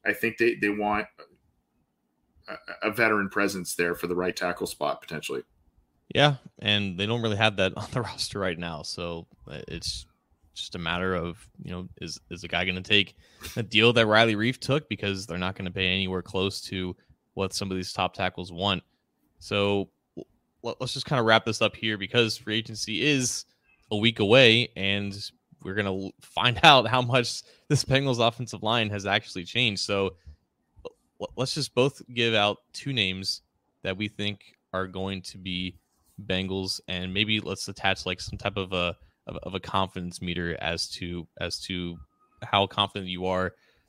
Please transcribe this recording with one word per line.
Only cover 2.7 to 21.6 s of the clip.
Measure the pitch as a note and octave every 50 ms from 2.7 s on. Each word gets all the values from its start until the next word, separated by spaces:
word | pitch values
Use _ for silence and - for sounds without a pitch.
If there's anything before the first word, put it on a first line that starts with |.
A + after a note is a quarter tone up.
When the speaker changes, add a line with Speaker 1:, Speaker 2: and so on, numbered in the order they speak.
| F2+ - -
Speaker 1:
a | G#2+
veteran | G#2 A#2 A2+ A2 G#2+ G#2 G2 F#2+
presence | - G#2 G2+ G2 G2 F#2 F2 - -
there | - F2 F2 F2
for | - -
the | F2 F2+
right | F2+ F2+ F2+ -
tackle | - F#2 F2+ F2 - F2
spot, | - - - D2+ D2 C#2 -
potentially. | - - E2 D2 - - C#2 B1+ - _ _ _ _ _ _ _ _ _ _ _ _ - -
Speaker 2:
Yeah, | C3 C#3+ D3 C3+ B2 - - _ -
and | - G#2 G#2 G#2 G2+ G2 F2 F2
they | G2+
don't | G#2+ A#2 A#2+
really | A#2 A2 G#2
have | G2+ A2 A2 G2+
that | G2 F#2+ F#2+
<laughs> | -
on | - A2 -
the | - B2+
roster | A2+ - - - - - - G#2
right | F#2+ F#2 E2+ D#2+
now, | F2 E2+ E2 D2+
so | D2+ - - - F2 E2+ E2+ E2+ F2 _ _ - - - - D2 - -
it's | - E2+ - - - - - _ _ _ _ _ _ _ _ _ -
just | - - - -
a | F2+
matter | E2+ E2 E2+ F2 F#2 F#2 F#2
of, | F2 E2 F2 E2+ - - - _ -
you | F#2+ F2+
know, | F2+ F2+ F#2 F2 - -
is, | F2+ E2 D2 - _ -
is | F2 F2
the | F2+ E2
guy | - F2 F#2
gonna | F#2+ F#2 F#2
take | F#2 - G#2+ G2+ F#2+ - - _ - _ _ - - - -
a | B2
deal | A2 F2+ G#2+ G#2+ A2+ A#2+
that | A2+ A#2+ A2+
Riley | G#2+ G#2+ A2 A#2 A#2 G#2+
Reiff | G2+ A2 B2 C3 -
took? | - - C3 D#3 - -
Because | G#2+ - - G2+ G2 F#2+ F#2+
they're | - E2+
not | F2+ F2+ F#2 G2
gonna | - G2 F2+
pay | F2 G2 F#2+ F#2
anywhere | F#2 F#2+ F#2+ F#2 F#2 F#2
close | - - - F#2+ F#2+ G2 - -
to | - - G2+ F#2 F2+ F2+ F2+ - _ _ - _ _ _ -
what | - G2 F2+
some | - - G2+ F#2+
of | F#2
these | F#2 F#2 -
top | - - F#2 F2+ -
tackles | - F#2+ F#2 - - F2+ F#2+
want. | E2+ E2+ F#2+ G2+ G2 - - _ _ _ _ _ _ _ _ _ _ -
So | - - G#2 G2+ G2+ G2+ G2+ G2+ F#2+ - _ _ _ _ -
l-, | - - _ _ _ _ _ _ _ - A#2 - -
let's | B2+ B2 -
just | C3 -
kinda | - D#3 B2+
wrap | A2+ A2 A2 A2+ -
this | A2+ A2 -